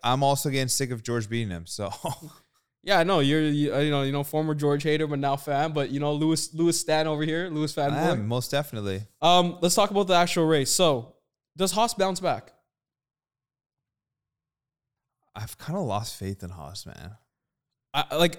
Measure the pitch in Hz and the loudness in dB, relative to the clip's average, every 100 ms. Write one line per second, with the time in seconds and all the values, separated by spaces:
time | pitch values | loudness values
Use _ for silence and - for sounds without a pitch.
0 | 120 135 139 139 147 135 131 - 131 120 | 0 2 2 2 0 0 0 -2 -2 -4
1 | 113 120 104 117 110 85 85 - 98 - | -4 -4 -2 -4 -4 -6 -8 -8 -8 -6
2 | - - 156 - _ _ _ _ - 190 | -8 -10 -14 -20 _ _ _ _ 0 2
3 | 170 180 139 156 156 147 147 135 151 143 | 4 4 4 4 2 2 0 0 0 0
4 | 135 143 143 156 156 147 147 143 156 151 | 0 -2 -2 -2 -2 0 0 0 0 0
5 | 156 143 139 143 - 139 160 151 135 139 | 0 -2 0 -2 -2 -2 0 -2 -2 -2
6 | 147 147 156 156 - 160 170 165 - 156 | -2 0 0 0 -2 0 0 2 0 0
7 | 156 151 156 160 180 151 151 151 143 135 | 0 -2 -2 -2 -4 -4 -4 -2 0 0
8 | 170 139 104 123 - 143 147 110 101 95 | 0 0 -2 -4 -2 -4 -4 -6 -6 -6
9 | 107 - 170 180 175 175 175 214 196 196 | -10 0 4 6 4 2 2 4 2 2
10 | 185 175 175 175 160 156 131 - 170 131 | 4 4 4 2 4 4 2 4 4 2
11 | 120 _ _ _ _ 151 185 202 226 - | -4 _ _ _ _ -4 -2 2 0 0
12 | 190 180 180 104 - _ _ _ _ _ | -2 0 -2 -4 -8 _ _ _ _ _
13 | _ _ _ _ _ _ _ _ _ _ | _ _ _ _ _ _ _ _ _ _
14 | _ _ _ _ _ _ _ _ _ _ | _ _ _ _ _ _ _ _ _ _
15 | _ _ _ 101 113 - - 185 139 101 | _ _ _ -14 -12 -12 -8 -4 -2 -4
16 | 110 - 95 98 92 90 73 98 - - | -6 -8 -8 -8 -12 -14 -14 -14 -16 -16
17 | 90 110 _ _ _ _ _ _ _ 143 | -18 -20 _ _ _ _ _ _ _ -4
18 | - 147 170 | -2 2 2